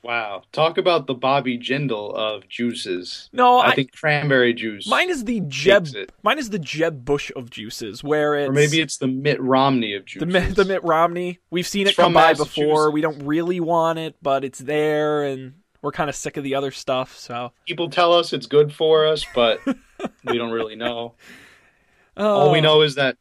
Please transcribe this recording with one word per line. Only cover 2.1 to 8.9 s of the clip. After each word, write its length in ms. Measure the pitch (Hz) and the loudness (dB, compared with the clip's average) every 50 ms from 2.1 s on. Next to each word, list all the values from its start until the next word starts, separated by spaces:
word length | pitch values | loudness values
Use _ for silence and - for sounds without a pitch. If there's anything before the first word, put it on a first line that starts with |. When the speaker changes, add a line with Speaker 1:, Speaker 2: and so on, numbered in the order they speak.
| - | -6
Speaker 1:
of 340 | - 110 107 107 101 - _ | -4 -4 -4 -6 -8 -14 _
juices. 800 | - - 120 120 117 - - 107 90 90 90 - - - - _ | -8 -4 -4 -4 -4 -6 -6 -6 -6 -6 -6 -10 -14 -16 -16 _
Speaker 2:
No, 260 | - 247 247 247 247 247 | 0 4 4 6 6 6
Speaker 1:
I 120 | 247 - | 4 4
Speaker 2:
I 40 | 254 | 2
Speaker 1:
think 180 | - 131 - | 0 -2 -4
cranberry 640 | _ - - 156 151 147 139 147 135 127 123 120 117 | _ -4 -2 0 0 0 0 2 2 4 4 2 0
juice 320 | 104 110 113 104 98 - 202 | -2 -6 -8 -8 -8 -6 -2
Speaker 2:
Mine 220 | 254 269 349 370 | 0 0 0 0
is 140 | 349 269 220 | -2 -6 -4
the 160 | 214 240 214 165 143 | -4 -4 -4 -4 -6
Jeb, 380 | 131 135 143 190 196 208 175 | -8 0 4 4 4 4 2
Speaker 1:
takes 100 | 147 131 | 0 -10
it. 160 | 101 95 - _ _ | -10 -12 -12 _ _
Speaker 2:
mine 160 | - 208 262 311 | -2 -2 -2 -2
is 120 | 269 214 | -4 -6
the 80 | 202 196 | -6 -8
Jeb 460 | 147 - - 151 160 170 160 135 120 | -8 -8 -4 -2 -2 -4 -4 -6 -2
Bush 280 | 135 143 143 - - - | -2 -2 -2 -2 -8 -12
of 160 | 139 123 117 | -14 -14 -14
juices, 540 | - - 107 110 - - 117 104 95 123 - | -16 -14 -14 -14 -12 -12 -12 -12 -12 -10 -4
where 300 | 143 151 151 147 147 147 | -2 0 0 2 0 0
it's 120 | 143 143 135 | 0 0 0
Speaker 1:
Or 40 | |
maybe 280 | 135 147 147 147 147 160 | 4 4 4 4 2 0
it's 160 | 160 151 | 0 -2